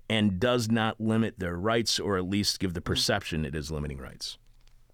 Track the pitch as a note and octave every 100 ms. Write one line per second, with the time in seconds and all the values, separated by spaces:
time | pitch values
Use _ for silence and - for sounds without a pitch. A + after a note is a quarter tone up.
0 | - A2 G#2 F#2 A#2+ B2 A2 A2+ A2 A#2
1 | A2 A2 A2 - F2+ F2 G2+ A#2 A2+ -
2 | F2 F#2+ F2+ G2+ G2 - F#2+ E2+ - E2+
3 | - G#2 - D#2+ D2 D#2 D2+ D#2 D2 C2+
4 | C2 - - - - - - - -